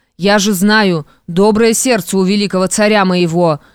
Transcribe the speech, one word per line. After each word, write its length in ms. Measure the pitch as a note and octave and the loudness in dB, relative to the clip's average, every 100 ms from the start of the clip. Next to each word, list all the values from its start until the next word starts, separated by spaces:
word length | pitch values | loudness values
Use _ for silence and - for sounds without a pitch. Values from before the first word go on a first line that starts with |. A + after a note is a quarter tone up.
| _ - | _ -6
Я 220 | G3 G#3 | 0 0
же 140 | G3+ | 0
знаю, 540 | F#3 G#3 G#3+ G3+ E3+ C#3+ _ - | 0 2 2 2 -2 -6 _ -8
доброе 480 | E3+ G#3 G#3+ A3+ | 0 2 2 2
сердце 420 | A3 C4 A3+ E3+ F#3+ | 0 0 -2 -2 -2
у 40 | |
великого 460 | F#3 G#3 G3+ F#3 F#3 | 0 0 -2 -2 -2
царя 360 | - G#3+ G#3+ | 0 0 2
моего, 560 | F#3 F3+ F3 E3+ E3+ D3 _ | 0 0 0 0 0 -2 _